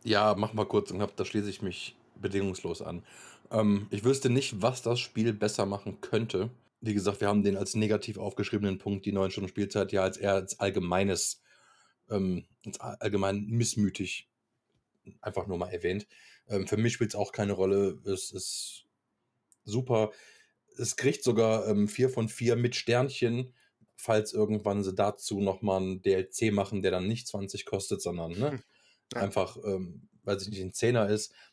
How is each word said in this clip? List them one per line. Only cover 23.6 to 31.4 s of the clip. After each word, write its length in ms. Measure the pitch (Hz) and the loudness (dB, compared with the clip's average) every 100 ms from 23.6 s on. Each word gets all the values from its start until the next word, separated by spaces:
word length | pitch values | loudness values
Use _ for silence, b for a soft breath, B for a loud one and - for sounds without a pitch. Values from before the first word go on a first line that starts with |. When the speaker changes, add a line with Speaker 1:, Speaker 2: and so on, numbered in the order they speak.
| b b _ - | b b _ -8
Speaker 1:
falls 360 | - 110 107 | 2 2 2
irgendwann 500 | 107 107 107 104 101 | 2 2 2 0 0
sie 120 | 95 | 0
dazu 460 | 92 104 - - 101 | 2 0 0 -4 0
noch 220 | 98 95 | 0 0
mal 180 | 104 95 | 2 2
ein 220 | 95 92 | 0 0
D 100 | 98 | 2
L 160 | 95 92 | 2 2
C 200 | - 110 | 0 2
machen, 320 | 101 98 104 | 2 0 0
der 80 | 92 | 0
dann 160 | 92 95 | 0 0
nicht 200 | 117 - | -2 -4
zwanzig 380 | 101 98 - - | -8 -6 -8 -6
kostet, 360 | 98 - 101 | -6 -2 -4
sondern, 300 | - 87 82 | -4 -6 -6
ne, 180 | 90 143 | -2 -2
Speaker 2:
Hm. 100 | 135 - b b b b | -4 -10 b b b b
Ja. 60 | - | -4
Speaker 1:
einfach, 360 | 98 104 92 - | -2 0 -2 -4
ähm, 440 | 104 95 90 - - _ | -4 -4 -4 -12 -20 _
weiß 180 | - 98 | -4 -4
ich 60 | 95 | -4
nicht, 140 | 101 | -8
ein 100 | 95 | -8
Zehner 360 | - 117 120 101 | -2 2 4 2
ist, 240 | 107 - b | 0 -2 b